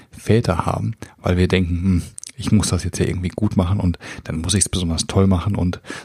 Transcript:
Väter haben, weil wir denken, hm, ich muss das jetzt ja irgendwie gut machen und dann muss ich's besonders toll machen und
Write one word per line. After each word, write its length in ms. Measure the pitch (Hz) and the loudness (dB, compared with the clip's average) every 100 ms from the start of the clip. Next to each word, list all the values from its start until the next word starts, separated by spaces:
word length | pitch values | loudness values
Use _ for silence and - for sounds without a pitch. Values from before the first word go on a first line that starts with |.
| - | -20
Väter 540 | - - 110 - 85 - | -12 2 2 2 0 0
haben, 280 | - 107 117 - - | -2 -4 -6 -16 -6
weil 180 | - 90 | 0 2
wir 100 | 92 | 4
denken, 360 | 92 87 87 | 2 0 0
hm, 200 | 95 87 - - - - | 2 2 0 -14 -18 -10
ich 140 | - | 2
muss 200 | 107 - | 2 2
das 120 | 92 | -2
jetzt 160 | 92 - | -2 -2
ja 80 | - | -2
irgendwie 220 | 85 87 | -2 -4
gut 280 | - 104 - | -2 0 0
machen 220 | 87 101 | 0 2
und 200 | 90 82 - - | 0 -2 -8 -14
dann 160 | - 82 | -8 -6
muss 140 | 87 | -2
ich's 160 | 98 - | 0 0
besonders 360 | 92 87 80 - | -2 -2 -4 0
toll 220 | 98 98 | 2 4
machen 260 | 90 101 | 4 0
und 260 | 95 87 - - - | 0 -2 -4 -12 -14